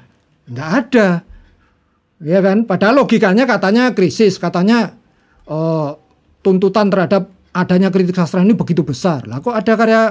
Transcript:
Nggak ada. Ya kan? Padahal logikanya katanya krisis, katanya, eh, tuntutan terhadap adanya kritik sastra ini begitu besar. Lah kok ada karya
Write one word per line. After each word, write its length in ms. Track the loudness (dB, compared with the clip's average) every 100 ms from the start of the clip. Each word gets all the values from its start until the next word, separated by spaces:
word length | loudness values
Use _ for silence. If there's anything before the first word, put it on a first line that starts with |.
| _ _ _ _ -16
Nggak 220 | -12 -4
ada. 360 | -4 0 0 2 0 -6 -20 _ _ _ _ _ _ _ _
Ya 220 | -2 0
kan? 240 | 2 0
Padahal 400 | -2 0 2 2
logikanya 400 | 2 2 2 2
katanya 480 | 2 0 0 2 0
krisis, 480 | 0 -2 2 0 0
katanya, 560 | -4 -2 0 0 -2 -8 _ _ _ _
eh, 460 | -10 -6 -2 -2 -4 -8 _ _ _ _
tuntutan 480 | 0 2 2 2 0
terhadap 400 | 0 0 0 -2 _ _
adanya 400 | -6 0 2 2
kritik 240 | 0 0 -2
sastra 260 | -2 0
ini 140 | 2 2
begitu 260 | 0 -2
besar. 460 | -2 -4 -4 -4 -8
Lah 160 | -8
kok 80 | -6
ada 220 | -4 0 0
karya 260 | 2 2 0